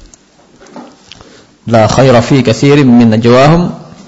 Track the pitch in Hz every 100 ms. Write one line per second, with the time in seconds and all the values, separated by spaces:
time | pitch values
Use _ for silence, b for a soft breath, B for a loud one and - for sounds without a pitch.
0 | - _ _ _ _ _ - - 240 _
1 | _ B B B B _ - 113 107 -
2 | 135 123 127 143 120 120 143 143 131 120
3 | 117 110 117 123 143 170 180 - - -